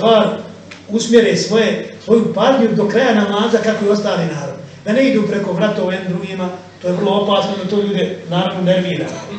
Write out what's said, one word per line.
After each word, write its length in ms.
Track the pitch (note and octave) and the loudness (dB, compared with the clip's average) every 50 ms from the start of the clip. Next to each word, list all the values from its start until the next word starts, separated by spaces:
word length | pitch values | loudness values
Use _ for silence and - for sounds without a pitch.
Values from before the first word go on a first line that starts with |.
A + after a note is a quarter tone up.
bar 280 | G3+ A3+ A3 G#3 F#3 - - - - - - - - - - - - - | 4 4 4 4 4 2 -2 -4 -10 -12 -16 -18 -18 -20 -20 -20 -10 -4
usmjere 480 | G#3 A#3 - A3+ A#3 A#3 G3+ F3+ F3 | -4 -2 0 4 6 6 6 6 2
svoje, 600 | E3+ - - G#3+ A3+ G#3+ - - - - - - - - | 0 0 0 2 2 2 2 0 -2 -6 -10 -14 -12 0
svoju 300 | - A#3 A3+ G#3 - - | 2 2 4 4 2 0
pažnju 340 | G3 A#3 C4+ C4+ A#3 A3+ G#3 - | 2 2 2 4 4 2 2 2
do 120 | G#3+ G3+ G3+ | 0 0 0
kraja 260 | G3+ A#3 C4 A#3+ G#3+ | 2 2 2 2 2
namaza 440 | G#3 G3+ F#3 G3 G#3 A#3 A3+ A3+ G#3+ | 2 2 0 0 0 0 2 0 0
kako 260 | - A3 G3+ - G#3 | 0 -2 -2 0 0
i 40 | G3+ | 0
ostali 360 | G#3 - - F#3+ F3 E3 E3 | 0 0 0 -2 -2 -2 -2
narod. 300 | D#3+ - - - - - - - - - - - | -4 -4 -6 -8 -8 -10 -12 -16 -18 -20 -10 -4
Da 80 | G3+ | 0
ne 160 | A3 C4+ C4+ G#3+ | 2 2 4 4
idu 140 | G#3+ G#3+ | 4 2
preko 300 | F3+ G3+ G3+ G3+ G3 F#3 | 0 0 -2 -2 -2 -2
vratova 400 | F3 - G#3+ G#3 - G#3 F3+ F#3 | -2 0 0 0 0 -2 -2 -2
jednim 200 | F#3 - F3+ F3 | -4 -4 -4 -6
drugima, 360 | F3 - G3 G3 F#3+ F#3+ F3+ F3+ - - - - - - F3+ | -6 -6 -6 -8 -6 -6 -6 -6 -8 -10 -16 -20 -18 -8 -4
to 40 | F3+ | -4
je 80 | F3+ | -2
vrlo 160 | - G3+ F#3+ | 0 0 0
opasno, 400 | G3+ G3+ G3+ G#3 G3 F#3 - G3+ G3+ G3 | 0 0 2 2 2 0 0 0 -4 -6
da 80 | F3+ F3 | -4 -2
to 120 | G#3 G3+ | -2 -2
ljude, 340 | G3+ G3+ F3+ F3 F3+ - - - - E3 | 0 0 0 -2 -2 -2 -4 -8 -8 -4
naravno, 320 | F3 F3+ F#3+ F3+ F3 F#3 | -2 -2 -2 -2 -2 0
nervira. 440 | F3+ F3 F#3 F3+ E3+ F3 D#3 C#3+ - - - - - - G#3 | 2 2 2 2 2 0 -4 -4 -4 -6 -8 -10 -10 -12 -12